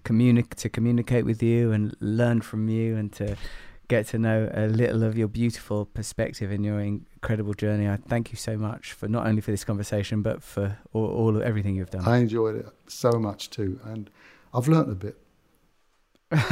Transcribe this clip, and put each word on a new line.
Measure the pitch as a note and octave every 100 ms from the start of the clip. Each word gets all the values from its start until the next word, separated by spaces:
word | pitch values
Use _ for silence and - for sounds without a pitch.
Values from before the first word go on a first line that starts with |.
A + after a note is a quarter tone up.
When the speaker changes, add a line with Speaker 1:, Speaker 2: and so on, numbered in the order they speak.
Speaker 1:
communi-, | - A2+ B2 A#2+ A#2 -
to | G#2+
communicate | - A#2 A#2+ A#2 B2
with | A2 A2+
you | A#2 A#2 A#2
and | G#2+ G#2 -
learn | G#2+ A2 A#2+ A#2
from | - A2 A2
you | A2+ A2+ A2
and | G#2
to | - G#2 G2+ - - - - -
get | A#2 G#2+
to | A2+
know | A2+ A2 A2
a | - G#2+
little | A2 A#2 A2
of | A2+ A2
your | G#2+
beautiful | A2+ A#2 - - G#2 G2+
perspective | - G#2 - A2+ - G2
and | G2+
your | G#2 G#2
incredible | G2+ G2+ - - - A2 G#2
journey. | G2+ G#2 G#2 G#2
I | G2+
thank | - A#2+ A2+
you | A2
so | - G#2+
much | G#2+ A#2 -
for | - G#2
not | A#2 A2
only | G#2+
for | -
this | G2+
conversation, | - G2+ G2+ G#2+ G2 G#2+
but | G#2+ -
for | - - G2 G#2 -
all, | A2 A2
all | - A2+ G#2+
of |
everything | A#2+ G#2+ G2
you've | F#2+ F2+
done. | F#2 A2+
Speaker 2:
I | B2
enjoyed | A#2 A2+ A2 G#2+
it | - - -
so | - B2
much | A#2 G#2 G2+ -
too, | - G2 F#2
and | A2 A2 G2+ _ - - _
I've | A#2+ B2+
learned | D#3+ -
a |
bit. | F#2+ G2+ - _ _ _ _ _ _ _ _ _ _ -
Speaker 1:
<laughs> | D#3 -